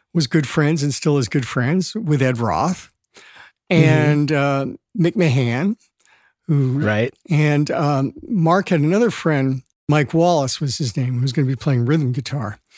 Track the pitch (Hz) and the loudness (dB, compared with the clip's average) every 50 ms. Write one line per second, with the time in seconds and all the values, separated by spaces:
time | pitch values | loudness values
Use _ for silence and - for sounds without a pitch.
0 | _ _ - 170 143 120 - 160 143 - - 160 147 147 160 160 139 147 127 - | _ _ -2 -2 -2 2 0 0 0 0 0 0 2 2 0 0 -2 -2 -4 -2
1 | - 156 147 143 123 - - 143 120 - - 131 120 131 165 185 180 - - 214 | 0 0 2 2 0 0 -2 -4 -4 -2 -4 -2 0 0 0 0 -2 -4 -8 -6
2 | 220 156 151 131 131 127 123 117 117 110 80 78 131 175 180 - - - _ _ | -2 -2 0 2 2 0 0 -2 -2 -2 0 0 0 -2 -2 -6 -10 -20 _ _
3 | _ _ _ - - - - - - - _ _ _ _ 185 147 147 160 156 156 | _ _ _ -20 -20 -20 -20 -20 -20 -20 _ _ _ _ 4 4 6 6 4 4
4 | 151 147 151 147 147 139 156 143 139 143 139 135 135 - - - _ _ _ 226 | 4 2 2 2 2 0 0 0 0 0 0 -2 -2 -6 -8 -12 _ _ _ 0
5 | 165 175 - 214 175 156 123 139 127 120 117 127 170 202 233 - _ _ _ _ | 0 0 2 2 0 2 2 2 0 0 0 -2 -2 -2 -4 -6 _ _ _ _
6 | _ _ _ _ _ _ _ _ _ - 151 143 135 127 127 139 147 107 107 104 | _ _ _ _ _ _ _ _ _ -2 0 0 2 0 0 0 0 0 0 0
7 | 117 - - _ _ - 165 147 151 147 147 147 151 - - - 147 143 143 135 | -2 -2 -4 _ _ -2 0 2 2 2 2 2 0 0 -2 -2 0 0 0 0
8 | 135 131 - - - - 240 185 160 165 170 196 190 - 185 156 143 156 185 214 | -2 -4 -6 -12 -10 -4 -2 0 2 2 2 2 2 0 0 0 2 2 2 2
9 | 240 220 - - - 165 151 139 135 135 135 131 - _ _ _ _ - 147 151 | 2 0 -2 -2 -2 0 0 0 0 -2 -2 -4 -8 _ _ _ _ 0 2 2
10 | 143 110 - 165 170 180 175 151 135 120 - - 151 135 113 - 156 120 - 139 | 2 0 0 2 2 2 2 2 0 -2 -4 -4 -6 -6 -4 -4 -6 -4 -4 -4
11 | 127 127 123 120 127 135 120 160 139 127 135 120 - 151 135 123 117 120 156 165 | -4 -2 -2 -2 -2 -2 0 -2 -2 -2 -2 -2 -2 0 0 0 2 2 0 0
12 | 147 123 123 143 120 - 135 143 131 104 98 - _ _ _ | 0 -2 -4 -4 -6 -6 -8 -6 -6 -8 -10 -14 _ _ _